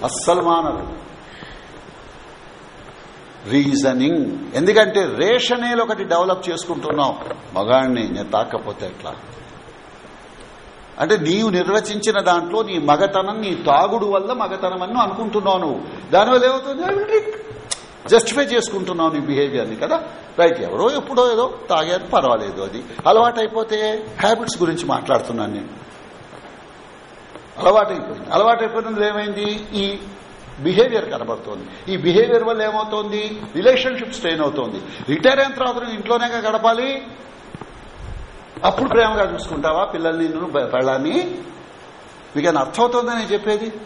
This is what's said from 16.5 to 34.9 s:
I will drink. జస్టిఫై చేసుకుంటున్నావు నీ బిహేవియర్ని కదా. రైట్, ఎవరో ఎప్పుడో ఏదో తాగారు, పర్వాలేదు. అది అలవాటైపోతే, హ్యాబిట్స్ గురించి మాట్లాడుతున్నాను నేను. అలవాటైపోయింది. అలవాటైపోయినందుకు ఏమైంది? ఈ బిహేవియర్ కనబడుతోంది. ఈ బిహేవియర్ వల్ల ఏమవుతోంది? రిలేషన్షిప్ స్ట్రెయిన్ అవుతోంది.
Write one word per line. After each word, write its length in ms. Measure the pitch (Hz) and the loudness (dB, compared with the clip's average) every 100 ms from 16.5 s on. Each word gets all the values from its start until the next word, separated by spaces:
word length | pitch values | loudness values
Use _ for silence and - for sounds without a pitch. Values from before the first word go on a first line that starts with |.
| 262 262 277 | 2 -4 -4
I 40 | 370 | -2
will 180 | 403 | -2
drink. 200 | 415 440 415 - - - - - - - - | 2 2 0 -10 -12 -16 -12 -12 -12 -18 4
జస్టిఫై 340 | 226 226 269 | 4 4 -2
చేసుకుంటున్నావు 680 | 277 233 - 196 185 175 160 | 0 0 0 -4 -4 0 0
నీ 100 | 151 | 0
బిహేవియర్ని 560 | 139 139 143 127 110 110 | -2 0 0 0 -4 -4
కదా. 260 | 143 330 - - - - | -2 -2 -4 -14 -14 4
రైట్, 220 | 170 165 | 4 4
ఎవరో 300 | 92 98 208 285 | -4 0 0 0
ఎప్పుడో 360 | - 254 240 | -2 2 4
ఏదో 220 | 220 254 - - | 4 0 -4 -2
తాగారు, 320 | 170 160 180 | 0 2 -2
పర్వాలేదు. 600 | 180 220 135 113 104 92 | 2 2 4 2 0 -6
అది 220 | 98 104 - - 160 | -8 -8 -12 -2 4
అలవాటైపోతే, 1000 | 220 233 233 220 220 220 214 214 214 - - | 6 6 2 -2 -2 -4 -2 -2 -4 -6 -2
హ్యాబిట్స్ 420 | 202 226 240 - | 0 0 -2 0
గురించి 220 | 170 156 | 2 2
మాట్లాడుతున్నాను 680 | - 127 - 127 - 117 107 | -2 -4 2 0 2 -4 -4
నేను. 160 | 104 - - - - - - - - - - - - - - - - - - - - | -6 -10 -16 -18 -20 -20 -20 -20 -20 -20 -20 -20 -20 -20 -20 -20 -20 -20 -20 -18 0
అలవాటైపోయింది. 720 | - 208 202 175 - - - | 6 6 4 -2 -8 -10 -2
అలవాటైపోయినందుకు 720 | 160 220 233 220 220 226 208 | 2 4 4 2 -2 -4 0
ఏమైంది? 640 | 208 208 208 202 208 214 214 | 0 0 -4 -4 -4 -4 -6
ఈ 240 | 208 196 202 - - - - - - | -4 -4 -4 -12 -16 -20 -20 -18 -6
బిహేవియర్ 500 | 143 185 254 226 180 | 0 4 4 4 -2
కనబడుతోంది. 800 | 139 113 110 - 104 - - - | -6 -6 -6 -6 -12 -12 -16 -8
ఈ 40 | 185 | -2
బిహేవియర్ 480 | 151 175 226 233 | 2 4 6 4
వల్ల 180 | 233 226 | 2 -2
ఏమవుతోంది? 800 | 214 214 214 208 208 208 214 214 208 294 | -2 -2 -4 -4 -4 -4 -6 -8 -8 2
రిలేషన్షిప్ 580 | 214 254 254 254 233 | 4 4 2 -4 -8
స్ట్రెయిన్ 280 | - 175 165 | -4 -2 0
అవుతోంది. 380 | 151 - 117 98 - | -2 -2 -4 -6 -12